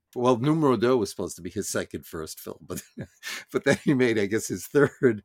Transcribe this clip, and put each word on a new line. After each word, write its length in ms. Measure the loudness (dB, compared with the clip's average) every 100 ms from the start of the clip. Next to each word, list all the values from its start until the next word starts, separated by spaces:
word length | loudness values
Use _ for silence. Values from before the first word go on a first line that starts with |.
| _
Well, 240 | -2 2 2
Numero 380 | 2 2 2 2
Deux 200 | 2 2
was 140 | 0
supposed 260 | -4 -8 -10
to 60 |
be 80 | -10
his 180 | -8 -6
second 380 | -6 -6 -10 -12
first 340 | -12 -10 -12
film, 180 | -14 -16
but, 200 | -12 -12 -12 -16
<laughs> 560 | -16 _ -12 -12 -6
but 120 | -2
then 140 | 2 2
he 80 | 2
made, 260 | 2 4 2
I 60 |
guess, 220 | 0 -2 -4
his 200 | -8 -2
third 560 | 2 2 4 0 0